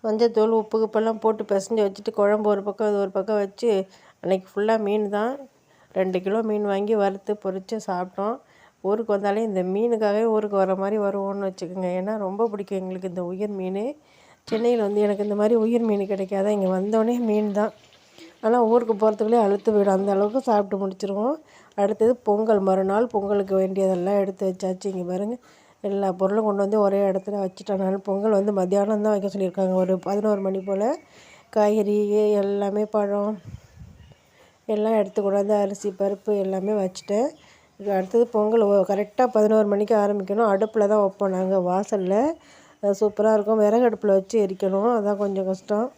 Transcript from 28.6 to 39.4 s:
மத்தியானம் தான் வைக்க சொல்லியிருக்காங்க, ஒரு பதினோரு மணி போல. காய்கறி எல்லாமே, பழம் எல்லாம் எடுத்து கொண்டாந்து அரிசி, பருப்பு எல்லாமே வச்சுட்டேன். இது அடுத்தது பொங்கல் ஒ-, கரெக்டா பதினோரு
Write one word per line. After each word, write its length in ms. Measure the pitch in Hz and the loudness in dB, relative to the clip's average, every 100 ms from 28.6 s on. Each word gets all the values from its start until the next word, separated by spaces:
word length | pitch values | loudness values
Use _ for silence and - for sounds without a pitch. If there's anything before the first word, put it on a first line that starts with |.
மத்தியானம் 440 | 180 196 202 214 | 0 0 2 0
தான் 100 | 214 | 0
வைக்க 140 | 208 196 | 0 -2
சொல்லியிருக்காங்க, 420 | 196 185 175 185 185 | -4 -4 -2 0 0
ஒரு 120 | 185 190 185 | 0 0 -2
பதினோரு 340 | 202 214 202 196 | -2 0 0 -2
மணி 140 | 190 190 | -4 -4
போல. 160 | 196 214 330 - - - - _ 226 | -2 -2 -4 -8 -20 -20 -20 _ 0
காய்கறி 380 | 208 214 202 208 208 208 214 208 | 2 2 2 0 2 2 2 2
எல்லாமே, 420 | 196 202 202 208 208 | 0 -2 -2 -2 -2
பழம் 420 | 214 202 202 202 214 - - _ - - - - - _ _ _ _ - | -2 0 -2 -2 -6 -12 -18 _ -20 -20 -20 -20 -20 _ _ _ _ -6
எல்லாம் 280 | 214 214 226 | -2 0 0
எடுத்து 200 | 190 190 | 0 0
கொண்டாந்து 320 | 196 196 202 208 | 0 0 2 2
அரிசி, 260 | 202 196 208 190 | 0 -2 -8 -2
பருப்பு 320 | 196 196 - 208 | -4 -2 -2 -2
எல்லாமே 280 | 190 190 196 214 | 0 -2 -2 -2
வச்சுட்டேன். 480 | 190 185 - 208 269 320 - - _ _ | -2 -6 -4 -2 -2 -6 -20 -20 _ _
இது 100 | 202 190 | -2 -2
அடுத்தது 260 | 190 233 233 | 0 0 2
பொங்கல் 300 | 220 214 226 208 | 2 2 2 4
ஒ-, 180 | 202 190 | 4 4
கரெக்டா 380 | 196 202 - 254 | 0 -2 0 2
பதினோரு 320 | 233 | 4